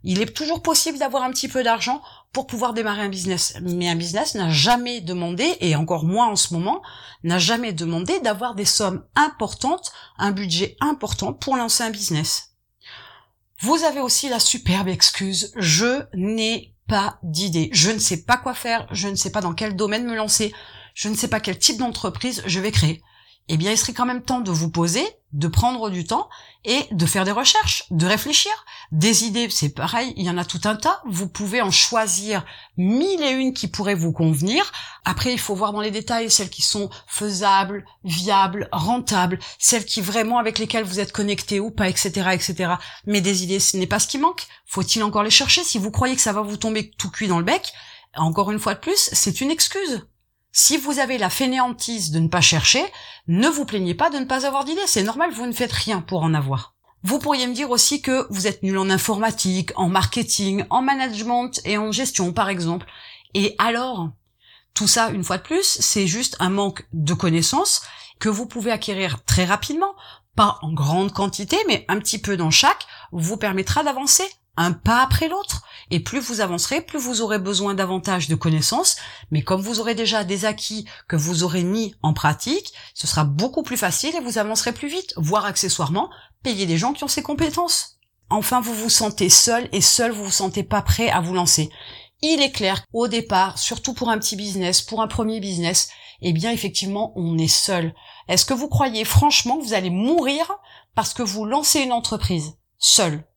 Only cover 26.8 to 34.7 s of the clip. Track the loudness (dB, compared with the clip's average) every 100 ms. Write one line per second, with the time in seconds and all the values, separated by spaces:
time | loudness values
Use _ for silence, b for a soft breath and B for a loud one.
26.8 | 0 0 0 2 0 2 4 2 2 -2
27.8 | -2 0 2 2 2 0 0 -4 -10 B
28.8 | B 2 4 4 2 -2 -2 0 -2 -2
29.8 | -2 -2 -4 -4 -2 -2 -4 -2 -2 0
30.8 | 0 -2 -4 -6 -6 -6 -2 0 2 4
31.8 | 4 2 0 -2 -2 -4 -4 B B 0
32.8 | 2 2 2 2 0 2 0 -2 -6 -4
33.8 | -2 0 0 2 2 4 2 2 0